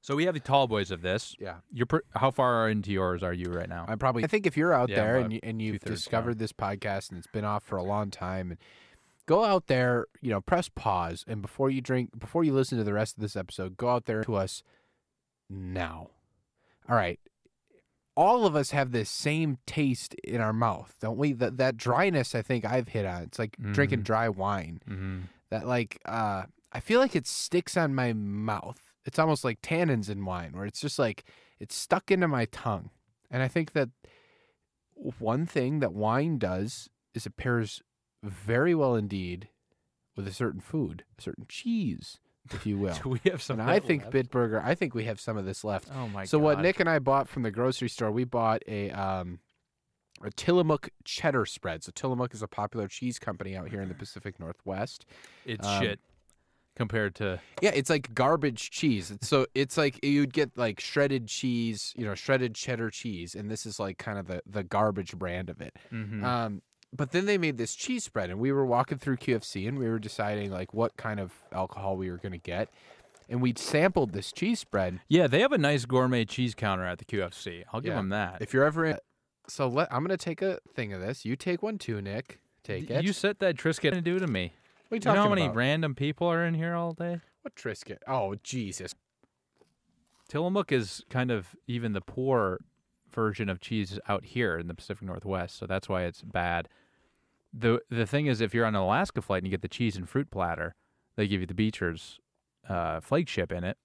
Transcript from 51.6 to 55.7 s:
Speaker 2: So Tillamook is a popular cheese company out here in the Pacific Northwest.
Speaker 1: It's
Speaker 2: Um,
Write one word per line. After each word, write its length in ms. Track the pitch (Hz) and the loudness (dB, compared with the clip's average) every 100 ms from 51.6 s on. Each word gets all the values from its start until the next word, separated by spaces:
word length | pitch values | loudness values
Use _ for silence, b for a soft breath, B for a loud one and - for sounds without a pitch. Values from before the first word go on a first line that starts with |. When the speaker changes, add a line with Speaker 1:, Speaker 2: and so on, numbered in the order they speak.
| 87 80 | -6 -8
Speaker 2:
So 80 | - | -10
Tillamook 400 | - 135 123 123 | -6 -4 -2 -2
is 80 | 110 | -4
a 60 | 104 | -8
popular 380 | - 104 113 101 | -4 -4 -4 -6
cheese 320 | - 123 120 | -4 -6 -4
company 380 | - 90 95 95 | -8 -6 -8 -8
out 140 | 85 | -8
here 100 | 101 | -6
in 80 | 95 | -8
the 60 | |
Pacific 440 | 87 98 98 104 - | -8 -12 -12 -12 -12
Northwest. 680 | 82 87 98 95 117 - - B B B - | -12 -10 -8 -6 -6 -8 -20 B B B -10
Speaker 1:
It's 200 | 110 | -6
Speaker 2:
Um, 160 | 101 | -2